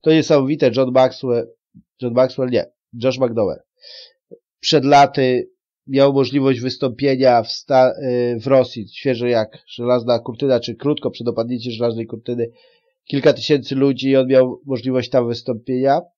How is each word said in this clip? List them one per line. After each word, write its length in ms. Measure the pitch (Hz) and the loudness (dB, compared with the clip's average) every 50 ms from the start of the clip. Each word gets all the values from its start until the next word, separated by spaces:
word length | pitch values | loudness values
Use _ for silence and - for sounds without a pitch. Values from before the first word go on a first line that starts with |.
To 100 | _ 156 | _ 4
niesamowite, 600 | 160 160 147 - 160 143 135 131 156 147 147 127 110 | 2 2 4 2 2 2 2 0 -2 0 0 0 2
John 160 | 131 135 127 | 2 -2 2
Maxwell, 560 | 123 131 131 131 131 - - 127 120 117 117 - _ _ _ _ _ 104 _ _ _ _ | 2 2 2 2 0 -4 -4 -2 -2 -2 -2 -6 _ _ _ _ _ -20 _ _ _ _
John 120 | 127 120 117 | -8 -2 0
Maxwell, 360 | 127 131 127 - - 131 127 | 0 0 0 0 -4 -4 -2
nie, 160 | 123 107 - - _ _ _ _ - 120 113 | -2 -2 -2 -4 _ _ _ _ -14 -4 -4
Josh 160 | 131 123 127 | -4 -2 0
McDowell. 400 | 131 120 113 113 107 92 - - _ _ _ _ _ - - - - _ _ _ _ _ - _ _ _ _ _ | -2 -2 0 -2 -2 -2 -4 -8 _ _ _ _ _ -20 -20 -20 -20 _ _ _ _ _ -20 _ _ _ _ _
Przed 260 | - - 160 151 127 | -4 0 0 0 2
laty 640 | 139 147 139 143 135 - - 131 127 127 123 120 - _ _ _ _ _ _ _ | 4 6 6 6 6 4 0 0 2 2 0 -2 -6 _ _ _ _ _ _ _
miał 260 | - 135 135 139 139 139 | -4 2 2 4 4 4
możliwość 460 | 139 135 123 131 143 135 135 131 113 | 2 0 0 0 0 0 0 0 0
wystąpienia 840 | 120 127 123 - - 135 113 110 135 139 135 127 131 127 123 117 110 | -4 -8 -6 -4 -6 -6 -4 -2 -2 -2 0 2 4 4 4 4 0
w 80 | - | -2
sta-, 420 | - - - _ 139 131 131 127 - - | -10 -14 -6 _ 2 4 4 4 2 -2
y, 380 | 139 127 123 123 123 120 120 117 | -6 -4 -2 -2 -2 -2 -4 -4
w 80 | 110 | -2
Rosji, 400 | 135 135 131 127 117 - 120 104 | 2 2 2 2 0 -4 -14 -14
świeżo 400 | - - - - 139 127 113 120 | -14 -16 -6 -4 -4 -2 -2 0
jak 360 | 123 120 113 110 - - - _ | 0 0 0 -2 -4 -8 -20 _
żelazna 520 | _ - - 120 120 123 123 110 120 120 113 | _ -12 -8 -2 0 0 0 2 0 -2 -2
kurtyna, 400 | 117 123 117 110 143 135 127 117 | -2 -8 -8 -4 0 0 0 0
czy 160 | 117 - 113 | 0 -6 -12
krótko 360 | - - 143 151 147 - 127 | -6 -2 -4 -4 -2 -4 -8
przed 160 | 117 - 117 | -8 -4 -6
opadnięciem 440 | 120 113 - 113 120 127 120 113 127 | -6 -4 -4 -4 -4 -6 -8 -8 -10
żelaznej 340 | 113 110 120 120 113 113 113 | -6 -4 -4 -4 -2 -4 -8
kurtyny, 440 | 113 - 107 _ - 123 123 117 117 _ _ _ _ _ _ _ _ _ _ _ | -10 -12 -14 _ -8 -6 -6 -6 -6 _ _ _ _ _ _ _ _ _ _ _
kilka 280 | _ - 139 131 160 131 | _ -6 2 2 2 2
tysięcy 420 | 120 - - 151 139 127 - 139 | 2 0 0 0 0 0 -4 -2
ludzi 340 | 135 135 139 135 127 131 135 | 0 0 0 0 0 0 2
i 60 | 135 | 2
on 120 | 135 131 | 2 2
miał 340 | 127 135 131 127 127 123 - _ | 4 4 4 4 2 -2 -10 _
możliwość 440 | 135 131 123 113 131 127 127 120 - | -8 -8 -6 -4 -2 -2 -2 -2 0
tam 180 | - 127 120 | 0 0 0
wystąpienia. 760 | 117 117 113 - 139 123 107 _ - 127 127 131 135 135 143 - _ _ | 0 -4 -6 -6 -8 -8 -8 _ -6 -4 -2 0 0 0 0 -2 _ _